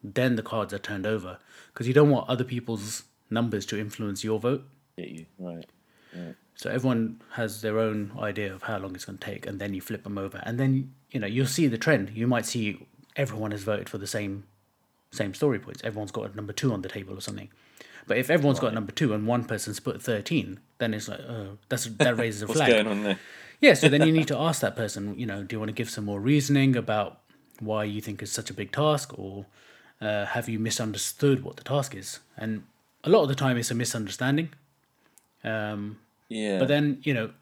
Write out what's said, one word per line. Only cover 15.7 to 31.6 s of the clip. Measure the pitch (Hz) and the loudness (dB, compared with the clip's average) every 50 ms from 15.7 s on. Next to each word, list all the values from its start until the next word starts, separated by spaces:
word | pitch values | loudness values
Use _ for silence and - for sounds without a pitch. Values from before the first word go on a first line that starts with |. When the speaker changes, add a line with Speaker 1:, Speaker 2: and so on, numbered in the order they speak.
| - - - | -14 -8 -8
Speaker 1:
Everyone's | 113 101 104 107 101 | -6 -6 -6 -8 -6
got | - 113 107 104 | -6 -8 -8 -6
a | 101 | -8
number | 101 104 101 104 | -8 -10 -8 -6
two | - - 135 | 0 0 0
on | 113 95 90 | 0 0 -4
the | |
table | 92 - 104 98 95 101 | -6 -8 -10 -10 -10 -12
or | 101 | -10
something. | - - 104 101 98 - _ _ _ _ _ - - - - - - | -10 -10 -10 -10 -12 -16 _ _ _ _ _ -20 -20 -20 -20 -20 -2
But | - 104 | 0 0
if | 117 127 - | 0 2 4
everyone's | 160 175 143 143 131 131 | 2 4 6 4 4 4
got | - | 2
a | 117 | -2
Speaker 2:
Right. | 110 | -2
Speaker 1:
number | 113 107 98 - | -2 -4 -4 -2
two | - 160 127 107 | 0 2 2 2
and | 107 104 | 2 2
one | 110 120 120 120 | 2 2 0 0
person's | - 113 101 - - 104 - | -2 -4 -6 -4 -6 -8 -6
put | - 131 - - | -6 -6 -6 -4
thirteen, | - - 117 104 101 - 170 147 92 85 95 - _ _ _ | -2 -2 -2 -2 -2 0 0 0 0 0 -8 -14 _ _ _
then | _ 120 113 107 | _ -2 -2 -2
it's | 110 - | -4 -6
like, | 110 104 - - | -8 -10 -10 -10
uh, | 123 120 110 101 98 101 - _ | -10 -10 -8 -8 -10 -12 -16 _
that's, | _ 131 123 - | _ -4 -2 -2
that | 123 110 101 151 135 120 | -6 2 4 4 4 6
Speaker 2:
<laughs> | 113 120 | 2 0
Speaker 1:
raises | 113 107 101 107 | -2 -2 -4 -4
a | |
Speaker 2:
What's | 104 113 156 | 0 2 4
Speaker 1:
flag. | 147 123 | 6 8
Speaker 2:
going | 117 107 107 | 6 6 6
on | 110 104 101 107 | 4 0 0 0
there? | 101 95 - - - - - - - - _ | 0 0 -2 -4 -16 -18 -20 -20 -20 -2 _
Speaker 1:
Yeah, | - 285 180 | 10 10 10
so | 143 - 156 | 10 8 6
then | 139 143 147 | 8 8 6
you | 156 160 | 6 6
need | 160 156 | 4 4
Speaker 2:
<laughs> | 151 151 | 2 0
Speaker 1:
to | |
ask | 117 151 165 156 - | 0 0 0 0 2
that | - 101 - | 0 -2 0
person, | - 113 104 - - 101 104 101 - | -2 -4 -4 -4 -6 -6 -6 -6 -6
you | 123 | -6
know, | 113 98 101 98 | -6 -6 -8 -8
"Do | 92 117 | -6 -6
you | 110 | -4
wanna | 107 107 104 | -4 -4 -4
give | - 117 - | -4 -6 -6
some | - - 104 | -4 -6 -4
more | 104 101 98 | -4 -4 -2
reasoning | 101 127 147 147 135 139 143 139 135 135 127 | 2 4 4 4 4 4 4 6 6 6 4
about | 120 110 - 107 107 101 - - _ _ _ _ _ _ _ _ - | 4 2 0 0 0 0 -2 -4 _ _ _ _ _ _ _ _ -10
why | 110 107 107 107 107 | -4 -2 -2 -2 -2
you | 104 104 107 | -2 -4 -6
think | 104 113 104 98 | -6 -8 -8 -8
it's | 104 101 | -8 -6
such | - - 110 - | -6 -6 -6 -8
a | 95 | -8
big | - 104 - | -8 -8 -6
task, | - 139 147 151 151 143 - - - | -2 2 4 4 4 2 0 -8 -10
or, | - 98 98 95 101 101 _ _ _ - - - - _ - _ _ | -12 -10 -10 -10 -10 -12 _ _ _ -20 -20 -20 -20 _ -20 _ _
uh, | 110 107 107 104 101 | -4 -2 -2 -2 -2
have | - - 120 117 | -2 -4 -4 -4
you | - 113 107 | -2 -2 -2
misunderstood | 110 113 110 - 120 110 104 104 - - - - - 143 135 127 131 | -2 -2 0 -2 -2 -4 -4 -4 -6 -6 -2 2 4 4 4 4 0
what | - - | -8 -12
the | - | -12